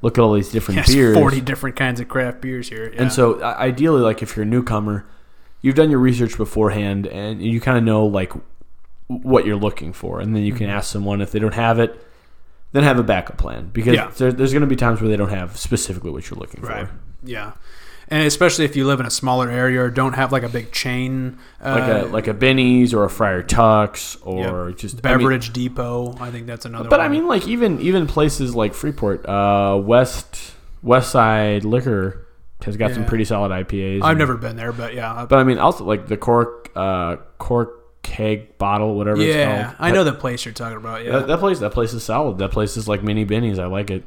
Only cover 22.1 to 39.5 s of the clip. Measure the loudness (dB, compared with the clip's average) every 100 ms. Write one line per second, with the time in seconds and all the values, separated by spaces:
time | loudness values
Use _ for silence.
22.1 | -2 -2 2 4 4 4 6 4 4 0
23.1 | 0 -2 -2 0 4 6 6 4 -2 -12
24.1 | -12 -8 -4 -4 -4 -8 -8 -10 -6 2
25.1 | 4 4 2 -4 -6 -6 -4 -4 -4 -6
26.1 | -8 -12 -12 -12 -12 -12 -10 2 2 2
27.1 | 0 0 0 0 0 0 0 0 0 0
28.1 | 2 0 0 -4 -2 -2 -2 -6 -2 -2
29.1 | -2 -2 0 2 4 4 2 4 4 4
30.1 | -2 -12 -14 -14 -18 -18 -12 2 4 4
31.1 | 4 4 4 2 0 0 0 0 -2 -2
32.1 | -6 -14 -20 -18 -10 -8 -2 -2 0 -2
33.1 | 0 0 0 0 -2 -4 -4 -2 0 2
34.1 | 2 2 -2 -6 -8 -8 -8 -8 -8 -8
35.1 | -8 4 6 6 4 2 2 -2 -2 -2
36.1 | -4 2 2 2 -4 -14 -6 -2 -2 -4
37.1 | -6 -12 -12 -2 0 -2 -8 -20 _ -10
38.1 | -4 -2 -2 -6 _ -2 0 0 0 0
39.1 | 2 2 2 0